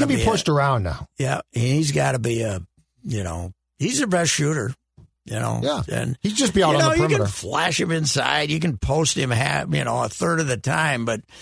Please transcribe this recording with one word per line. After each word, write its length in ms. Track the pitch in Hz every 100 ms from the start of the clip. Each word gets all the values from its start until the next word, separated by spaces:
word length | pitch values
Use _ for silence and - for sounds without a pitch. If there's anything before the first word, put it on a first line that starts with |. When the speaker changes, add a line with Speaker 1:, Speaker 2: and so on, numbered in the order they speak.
| 285
Speaker 1:
can 20 |
be 80 | 262
Speaker 2:
be 60 | -
Speaker 1:
pushed 220 | 220 -
Speaker 2:
a, 40 |
Speaker 1:
around 320 | 147 139 127
now. 240 | 90 - - -
Speaker 2:
yeah, 240 | 135 143 -
he's 400 | - 120 143 156
gotta 280 | 143 139 131
be 220 | 117 117
a, 180 | 113 95 87 _ _ _
you 200 | 214 113
know, 280 | 90 82 87 - _ -
he's 180 | 165 254
their 100 | 254
best 240 | 180 170
shooter, 420 | - 147 151 113 131 _ _ - _ -
you 140 | 107
know. 200 | 117 113
Speaker 1:
Yeah. 180 | 117 285 -
Speaker 2:
And, 260 | 117 113 127
Speaker 1:
He'd 140 | 202 214
just 180 | 254
be 80 | 196
out 100 | 170
Speaker 2:
you 40 | 147
Speaker 1:
on 40 |
Speaker 2:
know, 60 | 160
Speaker 1:
the 60 | 160
Speaker 2:
you 40 |
can 80 | 156 139
Speaker 1:
perimeter. 140 | 101
Speaker 2:
flash 480 | 98 90 135 170 170
him 120 | 175
inside. 600 | 165 151 139 127 147 151
You 80 | 160
can 180 | 170 120
post 400 | - 143 160 -
him 140 | 135
half, 420 | 117 139 165 -
you 100 | 147
know, 200 | 120 120
a 60 | 117
third 300 | - 170 165
of 80 | 151
the 100 | 123
time. 480 | - 151 156 131 117
But 160 | 113 - -